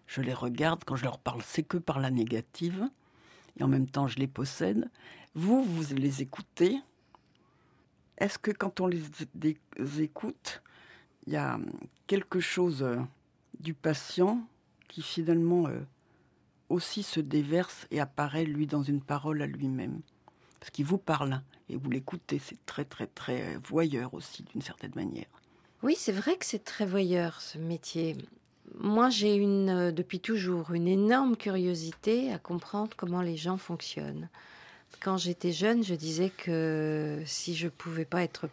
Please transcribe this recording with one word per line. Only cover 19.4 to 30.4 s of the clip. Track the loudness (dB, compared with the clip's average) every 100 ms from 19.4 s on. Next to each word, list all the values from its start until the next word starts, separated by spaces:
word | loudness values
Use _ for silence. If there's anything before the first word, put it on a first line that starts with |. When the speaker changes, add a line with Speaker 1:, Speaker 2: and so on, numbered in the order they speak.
Speaker 1:
à | -2
lui-même ? | -2 -2 -2 -4 -6 -10 _ -20 _ _ -20
Parce | -12
qu'il | -4 0
vous | 0
parle | 0 0 0 -4 -6 -20 -10
et | -6
vous | -2
l'écoutez, | -4 -4 -10 -4 -4
c'est | -6 -18 -12
très, | -8
très, | -8 -8 -12
très, | -10 -6 -4 -4 -8
euh, | -2
voyeur | 2 2 0 -4
aussi, | -8 -12 -16
d'une | -10 -10
certaine | -10 -12 -10
manière. | -6 -6 -6 -12 -18 _ _ _ -4
Speaker 2:
Oui, | 0 0
c'est | 0
vrai | 0 0 0
que | -2
c'est | -6
très | -6 -4 0
voyeur, | 2 4 2 0 -4
ce | -12 -6
métier. | -4 -6 -4 -2 -2 -4 -12 -20 _ _ -18 -2
Moi, | 2 6 6
j'ai | 6 4
une, | 6 6 6 4
euh, | 4 2
depuis | 2 -2 -4
toujours, | 0 0